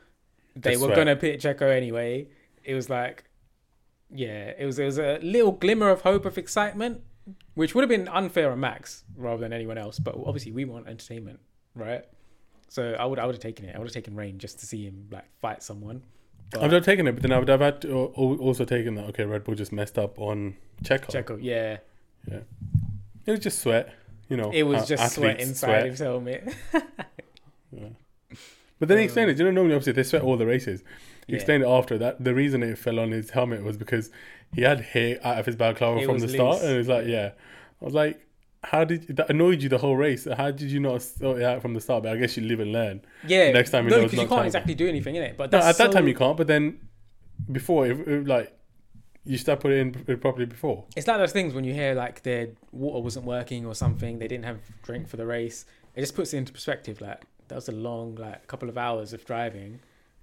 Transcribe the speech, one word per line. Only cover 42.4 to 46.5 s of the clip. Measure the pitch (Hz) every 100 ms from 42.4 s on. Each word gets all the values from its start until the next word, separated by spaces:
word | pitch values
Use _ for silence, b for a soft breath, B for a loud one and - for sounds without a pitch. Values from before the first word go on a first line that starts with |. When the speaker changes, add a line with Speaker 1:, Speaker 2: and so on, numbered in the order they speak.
Speaker 2:
live | 110 113
and | 104
learn. | 113 110 98 B B 156
Speaker 1:
Yeah. | 185 156
Speaker 2:
Next | 123 120
time | 131 120
you |
Speaker 1:
No, | 233
Speaker 2:
know |
it's | 113
Speaker 1:
'cause | 117
you |
Speaker 2:
not | 117
Speaker 1:
can't | 247
Speaker 2:
time. | -
Speaker 1:
exactly | 180 165 151
do | 175
anything, | 147 139 165
innit? | 131 110
But | 135
Speaker 2:
No, | 196
Speaker 1:
that's | 170 170
Speaker 2:
at |
that | 233
Speaker 1:
so | 196
Speaker 2:
time | 147
you | 123
can't, | 131 156
but |
then | 156